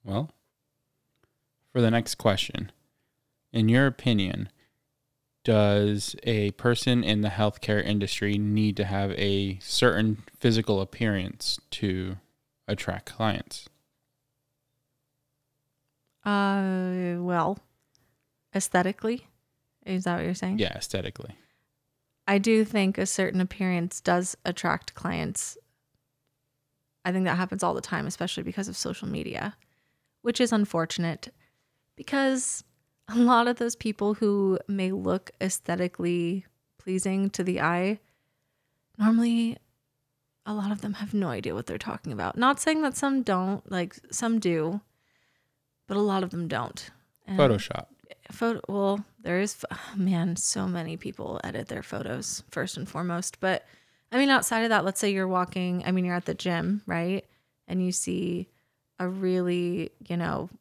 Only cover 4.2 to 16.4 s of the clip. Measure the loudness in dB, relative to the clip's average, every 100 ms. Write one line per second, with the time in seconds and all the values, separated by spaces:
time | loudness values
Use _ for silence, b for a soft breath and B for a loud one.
4.2 | 2 -2 -8 _ _ _ _ _ _ _
5.2 | _ _ 4 6 8 6 4 2 -4 -6
6.2 | -2 2 0 2 2 2 2 2 4 2
7.2 | 2 2 0 0 0 0 2 0 0 -2
8.2 | 0 2 2 4 2 2 0 0 0 0
9.2 | 2 2 0 -4 -4 4 4 4 2 0
10.2 | -6 0 4 4 2 0 -2 -2 0 0
11.2 | -4 -6 -6 -6 _ -4 -2 -2 -4 -8
12.2 | _ _ _ _ -6 -4 -4 -6 -10 -2
13.2 | -2 -2 -6 -14 -16 _ _ _ _ _
14.2 | _ _ _ _ _ _ _ _ _ _
15.2 | _ _ _ _ _ _ _ _ _ _
16.2 | 0 2